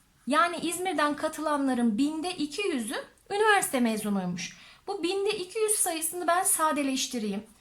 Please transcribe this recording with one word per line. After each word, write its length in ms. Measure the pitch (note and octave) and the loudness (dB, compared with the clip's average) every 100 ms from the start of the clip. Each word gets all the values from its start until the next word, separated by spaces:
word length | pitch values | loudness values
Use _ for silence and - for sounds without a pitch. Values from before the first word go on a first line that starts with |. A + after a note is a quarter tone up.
| _ _ - | _ _ -2
Yani 300 | D4 F4 E4 | 2 2 0
İzmir'den 600 | E4 F4 F#4 D#4 D4 D4 | -4 -2 -2 0 0 0
katılanların 840 | D#4 D#4 D4+ C#4+ C#4 B3 A#3+ G#3 | -4 -2 -2 0 2 2 2 2
binde 320 | C#4+ D#4 F4+ | 0 0 -4
iki 380 | F4+ D4 - G4+ | -4 -4 -2 -2
yüzü 260 | C#4 A3 G4 C#5 _ - | -2 -4 -6 -8 _ -4
üniversite 500 | G4+ A4 G4 - C4+ | 2 4 4 2 2
mezunuymuş. 800 | A#3+ G#3+ G#3+ G3 F3+ F3+ - - - - - | 2 0 0 0 0 -4 -8 -14 -20 -14 -8
Bu 160 | G4 | -4
binde 280 | E4+ G4 G4+ | -2 0 0
iki 280 | F#4+ F4+ A4 | -2 -4 0
yüz 140 | G#4+ | 0
sayısını 540 | - F#4 D#4+ D#4+ F4+ E4+ | 2 0 -2 -4 -2 0
ben 160 | F4 | 2
sadeleştireyim. 1000 | F#4+ - D#4 D4 C4+ C4 - B3 G#3+ G3 - - | 2 2 2 2 0 0 -2 -4 -4 -4 -8 -16